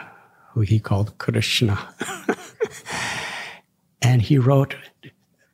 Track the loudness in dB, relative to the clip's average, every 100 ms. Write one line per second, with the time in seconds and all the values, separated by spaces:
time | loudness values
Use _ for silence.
0 | -20 -20 _ _ _ -2 2 2 2 -2
1 | -2 -6 -2 -2 0 0 0 0 -6 -12
2 | -10 -8 -4 -6 -6 -6 -6 -8 -10 -8
3 | -6 -8 -10 -12 -14 -18 _ _ _ 0
4 | 4 4 4 4 6 4 2 -4 -18 _
5 | -20 _ _ _ _